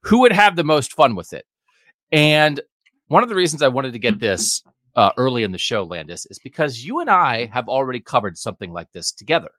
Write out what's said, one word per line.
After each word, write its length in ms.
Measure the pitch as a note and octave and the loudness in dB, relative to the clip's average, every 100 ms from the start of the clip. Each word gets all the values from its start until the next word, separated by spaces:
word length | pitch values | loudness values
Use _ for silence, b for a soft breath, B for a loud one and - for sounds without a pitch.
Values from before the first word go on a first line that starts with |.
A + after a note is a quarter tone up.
Who 160 | - A3+ | 4 6
would 120 | B3 | 6
have 240 | F#3+ G#3 F3 | 6 4 4
the 80 | |
most 300 | D3+ D3+ B2+ | 2 2 0
fun 200 | - C#3 | 4 4
with 200 | G2 - | 4 -10
it? 100 | D#2 _ _ _ _ _ _ _ | -16 _ _ _ _ _ _ _
And 480 | D#3 D3+ D3+ D3+ D3 - _ _ _ _ | 2 4 4 2 0 -12 _ _ _ _
one 140 | E3 | 2
of 60 | A#3+ | 2
the 60 | |
reasons 280 | G3 F3 D3 | -2 -2 0
I 60 | C#3+ | 0
wanted 240 | B2+ C3 | 0 -6
to 60 | A#2+ | -4
get 200 | A#2 G#2 | -2 0
this, 440 | A2 F#2 A2 - _ _ _ | -2 -2 -2 -6 _ _ _
uh, 160 | - G2 - | 2 2 2
early 260 | C3 B2 | -2 -2
in 100 | G#2 | -4
the 60 | F#2 | -4
show, 260 | - A2 | -4 -4
Landis, 420 | F2+ F2 D2+ D#2 - | -6 -10 -12 -16 -16
is 120 | - | -20
because 460 | - - D3+ A#2 | -18 -4 -4 -4
you 160 | C#3 D4 | -8 -6
and 100 | D#4 | 0
I 360 | F#3 D3 A2+ A#2 | 2 2 -2 -4
have 220 | B2+ A2+ | -6 -2
already 320 | C3 C3 B2 | -2 -2 -6
covered 360 | - C3 G#2 E2 | -2 -2 -2 -8
something 340 | A2+ F#2+ F#2 | -12 -10 -12
like 200 | E2+ E2 | -12 -14
this 200 | F2+ - | -10 -10
together. 380 | - G#2+ E3 - | -12 -4 -4 -4